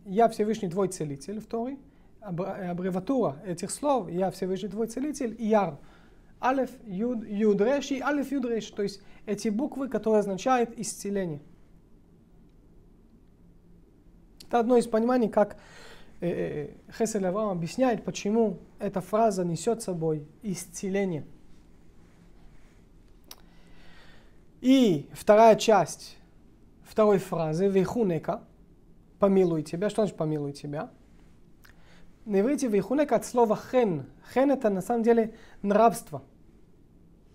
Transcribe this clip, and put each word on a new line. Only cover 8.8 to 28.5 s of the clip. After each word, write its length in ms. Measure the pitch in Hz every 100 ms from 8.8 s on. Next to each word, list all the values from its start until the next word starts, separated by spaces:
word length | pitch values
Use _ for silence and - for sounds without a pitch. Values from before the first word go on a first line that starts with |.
есть 180 | 202 - - - -
эти 240 | 202 226
буквы, 400 | 208 294 262 269
которые 300 | 214 220 214
означают 580 | 202 190 262 254 233 233
исцеление. 640 | 190 - 202 196 180 143 - - - - _ - _ _ _ - - _ - - - - _ - _ _ - - - - - - - - - - -
Это 120 | 240
одно 180 | 226 247
из 80 | 233
пониманий, 420 | 220 233 254 214
как, 300 | 214 208 - - - - - - -
э, 60 | 170
э, 640 | - 170 147 143 - -
Хесель 340 | - 220 208 185
Авраам 240 | 196 214
объясняет, 540 | 175 165 - 262 214
почему 560 | - - 202 226 220 170 - -
эта 240 | 202 185
фраза 420 | - 220 226 185
несёт 380 | 175 165 233 226
с 40 | 190
собой 420 | 170 160 156 147 -
исцеление. 840 | 214 165 - - 196 196 190 156 - - - - - - - - - - - - - - - - - - - - - - - - - - - - - - - - - -
И 480 | 247 269 233 151 -
вторая 420 | - - 214 226 214
часть 640 | - 202 151 - - - - - - - - -
второй 340 | - - 208 196
фразы, 500 | - 170 156 156 196
«Вейхунека», 760 | 190 185 247 202 160 - 208 -